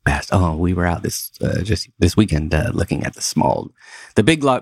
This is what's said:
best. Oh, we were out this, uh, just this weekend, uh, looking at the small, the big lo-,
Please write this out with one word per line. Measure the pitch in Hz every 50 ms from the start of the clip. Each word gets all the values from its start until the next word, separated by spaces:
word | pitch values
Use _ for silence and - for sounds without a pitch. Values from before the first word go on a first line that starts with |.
| -
best. | - 73 76 - - -
Oh, | 98 90 82 80
we | 80 90 90 90
were | 87 87
out | 87 85 87 -
this, | - - - - - - _
uh, | - - - -
just | 90 107 101 - - - _ -
this | - 87 -
weekend, | 104 107 87 78 76 78 - -
uh, | 78 - - -
looking | - - - - - -
at | - -
the | -
small, | - - - - - - - - - - - _ - - - - - - _
the | - 101
big | 160 165 151 143
lo-, | 135 127 120